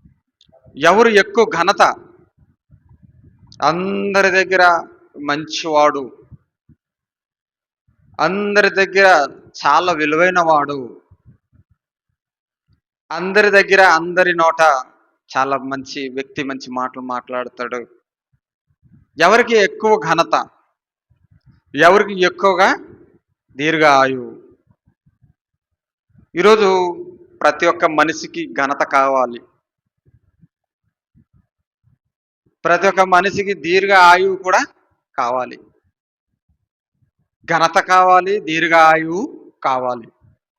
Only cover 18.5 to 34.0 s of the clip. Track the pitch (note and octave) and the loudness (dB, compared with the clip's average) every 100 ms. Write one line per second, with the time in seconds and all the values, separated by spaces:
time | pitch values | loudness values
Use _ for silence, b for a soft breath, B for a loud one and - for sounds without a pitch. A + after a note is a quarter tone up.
18.5 | _ _ _ _ _ _ - E3+ A3+ A3+ | _ _ _ _ _ _ 0 2 2 2
19.5 | A3 G3 - A3 G#3+ D#3+ E3 D#3+ D3 A2+ | 0 0 -2 0 0 -2 -4 -2 -4 -6
20.5 | _ _ _ _ _ _ _ _ _ _ | _ _ _ _ _ _ _ _ _ _
21.5 | _ _ C#3+ E3 G3+ A3+ F#3+ F3+ - G3 | _ _ 2 4 4 2 -2 -4 0 0
22.5 | F3+ G#3 - - - _ _ _ _ _ | 2 0 0 -10 -20 _ _ _ _ _
23.5 | C3 D3+ D#3+ D#3 C#3 C3+ C3 A#2 - _ | -6 -4 2 4 4 2 -2 -12 -18 _
24.5 | _ _ _ _ _ _ _ _ _ _ | _ _ _ _ _ _ _ _ _ _
25.5 | _ _ _ _ _ _ _ _ D#3+ F#3+ | _ _ _ _ _ _ _ _ 0 2
26.5 | G#3+ G3 F#3+ F3+ E3+ - - _ - D3+ | 4 2 0 -4 -8 -16 -20 _ -2 -2
27.5 | D3 E3+ E3 E3+ D3+ D#3 D#3 D#3+ E3+ D#3 | 0 -2 0 -2 0 -2 -4 -12 -12 -10
28.5 | - C#3 C#3 D#3 C#3 C3+ C3+ B2 A#2 _ | -6 -4 -4 -2 0 0 0 -4 -8 _
29.5 | _ _ _ _ _ _ _ _ _ _ | _ _ _ _ _ _ _ _ _ _
30.5 | _ _ _ _ _ _ _ _ _ _ | _ _ _ _ _ _ _ _ _ _
31.5 | _ _ _ _ _ _ _ _ _ _ | _ _ _ _ _ _ _ _ _ _
32.5 | _ D#3+ E3+ F#3+ F3+ F#3+ F3+ F#3+ F3+ G3 | _ -2 0 0 0 2 2 0 -4 -8
33.5 | F#3+ E3 F#3 G3 G3 | -8 -2 -2 2 6